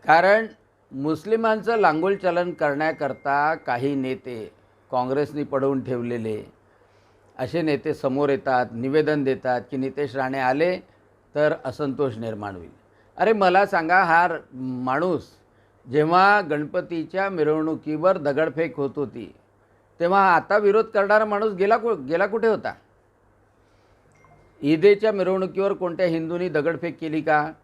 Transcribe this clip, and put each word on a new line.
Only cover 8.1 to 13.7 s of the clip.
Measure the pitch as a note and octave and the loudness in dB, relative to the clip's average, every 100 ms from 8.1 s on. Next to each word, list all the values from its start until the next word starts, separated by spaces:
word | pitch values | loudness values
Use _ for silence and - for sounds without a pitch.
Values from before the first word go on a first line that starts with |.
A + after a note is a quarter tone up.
| C3 C#3+ | 0 0
येतात, | C3 C3+ B2+ A#2+ | 0 0 0 0
निवेदन | A2+ C3 D3+ D3+ D3+ | -4 0 0 2 0
देतात | C3+ C3 C3 B2 A#2 | 0 -2 -2 -4 -4
की | C3+ | -6
नितेश | C3 C3 C#3+ C3 | -6 -4 -6 -4
राणे | C3 C3+ | -4 -2
आले | B2+ C3+ E3+ F#3 - _ _ _ _ D3 | 0 2 2 0 -8 _ _ _ _ 0
तर | D3+ D3 C3 | 0 0 -6
असंतोष | - D3 B2+ C3+ A2 | -6 -6 -2 -4 -2
निर्माण | A#2 G#2+ G#2 F#2 | -8 -8 -10 -12
होईल. | D#2+ - _ _ _ - | -16 -20 _ _ _ -2
अरे | F#3+ | 2
मला | A3 F#3+ F3+ | 4 4 4
सांगा, | G3+ | 2